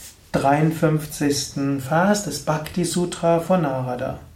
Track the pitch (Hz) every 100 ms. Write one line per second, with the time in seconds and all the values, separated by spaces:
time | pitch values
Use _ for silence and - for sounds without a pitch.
0 | - - - - 135 147 160 160 160 151
1 | - - 147 143 - 143 139 139 131 160
2 | 190 208 160 135 - 151 151 - 165 175
3 | 170 - 170 170 165 185 147 131 127 123
4 | 135 147 -